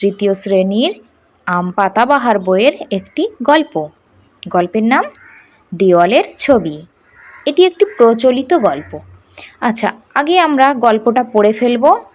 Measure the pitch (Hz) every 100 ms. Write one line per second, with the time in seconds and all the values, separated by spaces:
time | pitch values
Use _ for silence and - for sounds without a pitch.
0 | 202 196 202 190 196 190 190 208 320 -
1 | _ _ _ _ - 175 180 190 196 214
2 | 254 285 240 202 185 185 262 - - 190
3 | 190 - 427 - 247 311 302 160 151 _
4 | _ _ _ _ 180 180 175 220 226 294
5 | 571 _ - - _ _ - 170 190 175
6 | 175 285 - - - 233 165 151 170 _
7 | _ _ - - 294 294 370 - 403 -
8 | 233 226 254 247 269 339 196 143 151 151
9 | - - _ - - - 240 226 202 -
10 | _ 262 294 359 320 269 269 254 233 220
11 | 233 247 233 214 208 220 247 240 285 440
12 | -